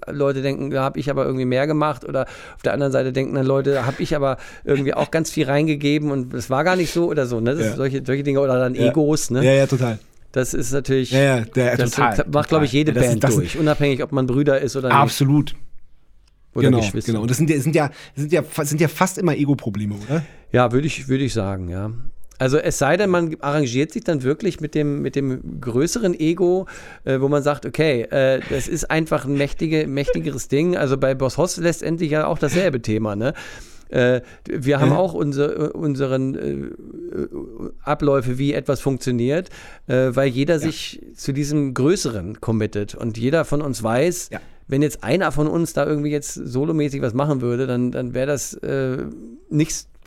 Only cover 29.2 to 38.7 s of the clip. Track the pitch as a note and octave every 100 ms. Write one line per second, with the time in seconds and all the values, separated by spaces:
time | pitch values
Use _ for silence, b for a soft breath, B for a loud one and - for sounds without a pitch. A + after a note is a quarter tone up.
29.2 | B2+ C#3+ C#3+ - D#3+ D#3 D3+ C3+ C#3+ F3
30.2 | D#3+ C3+ - C3+ F3 F3+ C#3+ C3+ C3 C3
31.2 | C3 - F3+ - E3+ D#3+ - E3 D#3+ D3+
32.2 | D3+ - D3 E3+ F#3+ C3 A2 G#2+ A2 G2+
33.2 | B2+ - B B B B B - B2 B2
34.2 | - B - - B2+ C#3 D3+ D3+ F#3 F3
35.2 | D3 C#3 C#3+ - D3+ - D#3 C3+ C3+ C3
36.2 | C3 - - C#2 C#2 - - - F4 -
37.2 | C#2+ D2 - A2 - - - D3 C#3+ C#3
38.2 | B2 B2+ C#3+ C#3+ C3